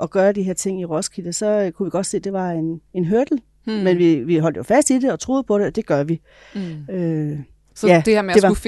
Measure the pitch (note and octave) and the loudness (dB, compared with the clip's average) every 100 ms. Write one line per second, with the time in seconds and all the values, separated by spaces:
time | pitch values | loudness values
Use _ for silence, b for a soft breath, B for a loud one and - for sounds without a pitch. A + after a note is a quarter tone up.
0 | E3+ G3 F#3+ G#3 F#3+ F3+ F#3+ F#3+ F3 D#3 | -4 2 2 2 -2 -4 -4 -4 -4 -4
1 | G3 - F3 E3+ G#3+ G#3+ G3 E3 F#3 E3 | -4 -8 -8 -4 0 0 0 -2 -4 -4
2 | F#3+ G3+ F#3 G3 F#3 E3+ D#3+ E3 - F#3 | -4 -6 -4 -4 -4 -2 -4 -6 -8 -4
3 | E3+ A3 C#4+ C#4+ - _ - A3 F#3 F3 | 0 0 0 -2 -6 _ -6 -2 0 4
4 | F3 D#3 B2 E3+ D#3 - A#2+ A#3+ D4+ C4 | 4 2 2 0 0 -2 0 2 4 2
5 | B3+ E3+ - C4+ B3+ G#3 G3+ D#3+ A3+ D3 | 0 -2 -2 -2 0 0 0 -2 -2 0
6 | C#3+ E3 B B B G3+ F3+ D#3 C#3+ F#3 | 0 -4 B B B -10 -10 -10 -10 -6
7 | E3+ D#3 D3+ D3 C#3 _ _ - G#3 F3 | -4 -2 -4 -6 -12 _ _ 0 4 4
8 | D#3 G#3+ G3 F3+ G3 G#3 | 4 2 4 4 4 4